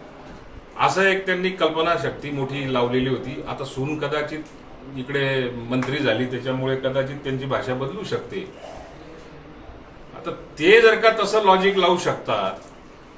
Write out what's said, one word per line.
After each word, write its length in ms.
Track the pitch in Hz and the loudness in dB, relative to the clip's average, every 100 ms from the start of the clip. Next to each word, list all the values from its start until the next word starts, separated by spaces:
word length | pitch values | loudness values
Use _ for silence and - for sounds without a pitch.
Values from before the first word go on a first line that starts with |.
| - - - - - - - - | -18 -18 -18 -18 -18 -20 -16 0
असं 220 | 135 175 | 0 4
एक 240 | 196 190 185 | 2 2 0
त्यांनी 240 | 180 185 | 0 -2
कल्पनाशक्ती 800 | 185 160 156 165 160 - - 143 | 0 0 2 2 2 -2 -4 -6
मोठी 440 | 143 127 139 135 | -4 -4 -4 -2
लावलेली 360 | 127 120 127 127 | 0 2 2 0
होती. 340 | 120 127 98 - | 0 -4 -8 -8
आता 160 | 127 135 | -8 -8
सून 320 | - 139 147 | -4 -4 -2
कदाचित 1000 | 143 151 147 156 156 - - - 135 135 | -2 -2 -4 -6 -12 -18 -20 -18 -14 -10
इकडे 280 | 127 139 135 135 123 117 117 | -6 -2 0 0 -2 -4 -2
मंत्री 280 | 127 127 113 | -2 0 0
झाली, 280 | 120 110 127 | 2 2 0
त्याच्यामुळे 500 | 127 127 131 131 131 | -2 -4 -2 0 0
कदाचित 420 | 131 135 131 143 | 0 0 -2 -4
त्यांची 220 | 139 131 135 | -6 -4 -2
भाषा 280 | 113 101 | -2 -2
बदलू 300 | 127 - 95 | -2 -4 -6
शकते. 440 | 92 113 - 98 - - - - - - - - - - - - - - - - - - | -6 -6 -6 -8 -10 -12 -16 -16 -16 -18 -18 -18 -18 -18 -18 -18 -18 -18 -20 -20 -18 -12
आता 160 | 170 - - - | -10 -10 -12 2
ते 200 | 160 226 | 8 10
जर 140 | 226 220 | 10 8
का 160 | 226 214 | 6 4
तसं 200 | 202 214 202 | 2 4 6
लॉजिक 320 | 185 196 196 | 6 6 4
लावू 200 | 175 175 | 4 4
शकतात, 640 | 147 123 - 107 95 - - - - - - | 0 -2 -2 -2 -2 -4 -12 -20 -20 -20 -20